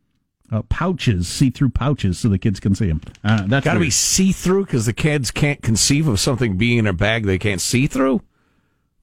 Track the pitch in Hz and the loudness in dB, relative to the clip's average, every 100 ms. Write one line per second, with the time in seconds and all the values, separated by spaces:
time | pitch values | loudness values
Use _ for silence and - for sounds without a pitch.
0 | _ _ _ _ - 107 - - 175 180 | _ _ _ _ -8 -6 -2 -2 -2 -2
1 | - 92 87 - 139 - 139 - 127 147 | 0 0 -2 0 0 2 0 0 -2 0
2 | 98 87 117 95 117 95 104 98 101 78 | -2 0 0 0 0 -2 -2 0 0 -2
3 | - - 104 110 98 139 151 170 160 - | -6 -6 0 0 2 0 2 0 0 0
4 | - - 190 - 175 196 196 123 110 110 | 0 2 2 0 0 0 0 -2 -2 0
5 | 156 147 120 - 147 131 - 107 - 143 | 0 0 -2 -2 -2 0 -2 0 2 2
6 | 156 98 - 117 123 92 117 120 107 87 | 2 0 0 0 0 0 2 2 0 0
7 | 104 113 104 92 104 92 - - 139 262 | 0 0 0 0 0 -2 0 0 0 0
8 | 269 240 - _ _ _ _ _ _ _ | 0 0 -4 _ _ _ _ _ _ _